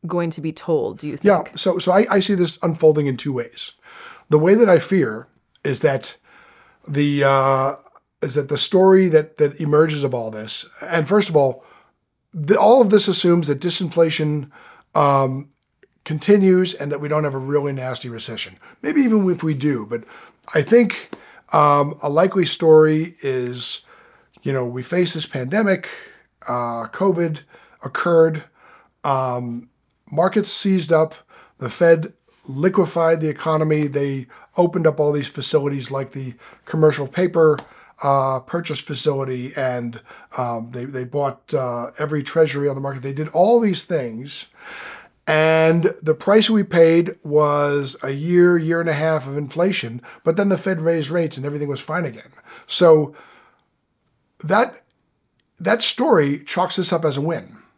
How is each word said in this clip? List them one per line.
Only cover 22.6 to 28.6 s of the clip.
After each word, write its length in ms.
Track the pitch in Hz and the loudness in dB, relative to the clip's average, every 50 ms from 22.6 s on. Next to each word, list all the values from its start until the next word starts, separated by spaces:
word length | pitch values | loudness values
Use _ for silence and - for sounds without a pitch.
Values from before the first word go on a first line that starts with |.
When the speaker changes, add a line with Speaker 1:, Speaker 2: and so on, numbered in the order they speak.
| 170 160 156 156 156 156 156 156 160 170 - _ | 4 6 8 8 8 6 2 0 -2 -6 -10 _
Speaker 2:
is, 600 | - 139 127 127 123 123 123 123 120 - - - _ _ - _ _ _ _ _ _ _ _ _ - | -6 -4 -4 -4 -4 -6 -8 -8 -8 -8 -8 -10 _ _ -20 _ _ _ _ _ _ _ _ _ -6
you 100 | 139 135 | -4 -4
know, 140 | 131 127 | -4 -4
we 160 | 123 120 127 123 | -4 -6 -8 -8
face 320 | - 175 180 175 165 - | -4 -2 -2 -2 -2 -2
this 120 | 160 147 | -6 -8
pandemic, 640 | - - 135 127 131 170 214 220 202 185 180 - - - - - - - _ _ _ _ _ - - | -8 -8 -8 -6 -4 -2 0 0 0 0 -2 -4 -12 -18 -18 -20 -20 -20 _ _ _ _ _ -10 -6
uh, 400 | 120 123 120 120 117 117 113 - | -4 -4 -4 -4 -6 -8 -8 -10
covid 540 | - - 190 196 175 165 170 160 156 - - _ _ - _ _ _ _ - | -6 -2 0 0 0 0 -2 -4 -4 -8 -12 _ _ -20 _ _ _ _ -14
occurred, 600 | 131 - - - 175 170 165 160 160 160 151 - _ _ _ | -10 -8 -4 -2 2 4 4 4 4 2 -4 -10 _ _ _